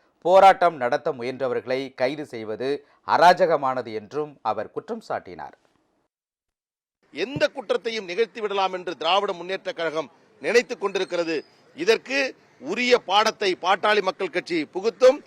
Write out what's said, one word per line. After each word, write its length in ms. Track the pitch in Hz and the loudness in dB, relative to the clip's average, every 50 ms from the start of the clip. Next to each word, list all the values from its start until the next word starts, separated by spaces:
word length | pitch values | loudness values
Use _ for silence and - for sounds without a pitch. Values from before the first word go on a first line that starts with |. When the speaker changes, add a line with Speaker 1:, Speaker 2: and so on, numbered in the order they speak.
| _ _ _ _ - | _ _ _ _ 0
Speaker 1:
போராட்டம் 520 | 165 185 190 196 190 180 - 180 170 165 143 123 | 6 8 10 10 10 8 8 4 0 2 0 -2
நடத்த 300 | 120 139 147 - 170 147 123 | -2 -2 -2 -2 -4 -6 -6
முயன்றவர்களை 600 | 117 127 131 123 135 127 120 117 - 120 127 131 135 127 - - 131 | -6 -8 -6 -4 -4 -4 -4 -4 -4 -4 -4 -4 -4 -8 -6 -4 -2
கைது 240 | 131 151 151 147 - - | -2 -2 -4 -10 -12 -12
செய்வது 380 | 117 110 104 107 104 123 135 143 143 - _ _ _ - - 113 | -12 -10 -10 -8 -6 -4 -4 -4 -6 -8 _ _ _ -4 0 2
அராஜகமானது 760 | 131 156 175 185 - 185 160 165 143 143 131 131 127 117 117 107 107 | 6 8 8 8 6 4 2 2 0 0 -2 -4 -4 -6 -8 -8 -10
என்றும் 320 | 104 104 131 147 151 151 139 _ - 110 107 | -10 -8 -8 -8 -8 -8 -10 _ -4 -4 -4
அவர் 200 | 104 104 90 - | -4 -6 -10 -10
குற்றம் 280 | - - - 233 226 - - | -14 -10 -10 -12 -12 -10 -8
சாட்டினார். 480 | 135 104 82 95 87 80 71 67 - _ _ _ _ _ _ _ _ _ _ _ _ _ _ _ _ _ _ _ _ _ _ _ _ _ _ _ _ _ _ _ - | -10 -10 -10 -12 -16 -16 -16 -16 -18 _ _ _ _ _ _ _ _ _ _ _ _ _ _ _ _ _ _ _ _ _ _ _ _ _ _ _ _ _ _ _ -10
Speaker 2:
எந்த 300 | - - 240 285 294 302 277 - | -10 -8 -8 -4 -2 -2 -2 -2
குற்றத்தையும் 560 | 285 220 - 254 240 - 226 226 220 196 175 | -4 -6 -4 -4 -4 -4 -6 -6 -6 -8 -8
நிகழ்த்தி 300 | 175 196 233 - - 240 208 | -2 -4 -4 -4 -4 -8 -8
விடலாம் 320 | 202 196 202 190 185 185 180 | -4 -2 -2 -2 -2 -2 -6
என்று 120 | 180 180 165 123 | -8 -8 -10 -4
திராவிட 300 | 151 165 185 202 202 196 190 170 | 0 2 2 2 2 0 -6 -8
முன்னேற்ற 320 | 170 180 190 185 - 185 170 | -8 -10 -10 -8 -8 -10 -8
கழகம் 400 | 160 170 160 147 160 151 123 _ _ _ _ _ - 131 | -6 -6 -4 -4 -6 -8 -8 _ _ _ _ _ -10 -6
நினைத்துக் 400 | 156 208 240 247 - 247 - 196 | 2 2 2 2 0 -8 -6 -6
கொண்டிருக்கிறது. 540 | 202 185 190 185 - 175 175 170 160 160 135 - _ _ _ _ _ - | -6 -4 -4 -6 -4 -4 -4 -4 -2 -4 -6 -6 _ _ _ _ _ -10
இதற்கு 420 | 123 165 196 226 - - 226 269 277 269 254 - _ _ _ _ _ 247 | -6 0 0 0 0 0 -4 -4 -4 -4 -4 -6 _ _ _ _ _ -10
உரிய 320 | 151 202 226 247 247 240 220 - - | -8 -6 -2 2 2 2 2 2 2
பாடத்தை 420 | 185 208 220 220 - - 214 190 180 - - | 0 2 2 0 -2 -2 -2 -4 -2 -2 0
பாட்டாளி 360 | 175 202 202 - 214 214 208 185 185 | 0 0 2 2 2 2 2 0 -2
மக்கள் 240 | 190 - 196 170 135 | -4 -6 -8 -6 -6
கட்சி 220 | 180 - - 185 160 147 - - | -6 -6 -4 -4 -4 -4 -6 -8
புகுத்தும். 440 | 180 190 226 220 - 254 254 269 294 - | -4 -4 -4 -2 6 6 6 6 6 -2